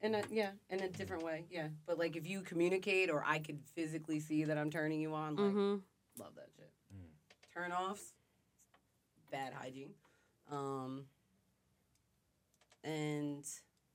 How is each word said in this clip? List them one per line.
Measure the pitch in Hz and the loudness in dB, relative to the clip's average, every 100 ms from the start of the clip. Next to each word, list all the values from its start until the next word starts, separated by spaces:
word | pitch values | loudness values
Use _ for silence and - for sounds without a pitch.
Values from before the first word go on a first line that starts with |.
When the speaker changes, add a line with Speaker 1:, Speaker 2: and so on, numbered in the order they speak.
Speaker 1:
In | 214 | 2
a, | 220 202 | 2 2
yeah, | 214 202 196 - | 2 0 -2 -4
in | 190 | -2
a | 190 | -2
different | 180 190 185 | -4 -4 -4
way, | 165 160 165 | -2 -4 -4
yeah. | 175 156 156 - | -4 -4 -6 -2
But, | 165 | 2
like, | 170 | 2
if | 165 | 0
you | 165 196 | -4 -4
communicate | 185 170 175 190 190 190 185 | -2 2 4 4 4 4 6
or | 151 - | 4 4
I | 156 | 2
could | 156 151 - | 0 -8 -8
physically | - 160 160 156 156 | -4 -4 -4 -2 -2
see | 156 156 | 2 2
that | 156 151 | 4 2
I'm | 151 | 2
turning | 165 156 156 | 2 2 2
you | 156 | 0
on, | 156 156 | 0 0
like, | 151 202 | 2 4
Speaker 2:
Mm-hmm. | 202 202 202 190 _ _ - | 4 4 2 -2 _ _ -16
Speaker 1:
love | 95 76 | -14 -14
that | 67 - | -18 -20
shit. | - _ _ | -20 _ _
Speaker 3:
Mm. | 98 87 76 _ - - | -16 -16 -18 _ -20 -14
Speaker 1:
Turn-offs, | - 180 180 185 403 - - _ _ _ _ _ _ _ _ _ _ _ | -6 -2 0 -2 -4 -10 -18 _ _ _ _ _ _ _ _ _ _ _
bad | 139 135 | -6 -6
hygiene. | 135 131 131 135 - _ _ _ _ - | -6 -8 -10 -12 -14 _ _ _ _ -8
Um, | 143 139 135 131 135 139 _ _ _ _ _ _ _ _ _ _ _ _ _ _ _ _ _ | -4 -2 -2 -4 -6 -10 _ _ _ _ _ _ _ _ _ _ _ _ _ _ _ _ _
and | - 156 151 147 147 143 143 - - _ _ | -4 -2 0 0 -2 -4 -8 -12 -14 _ _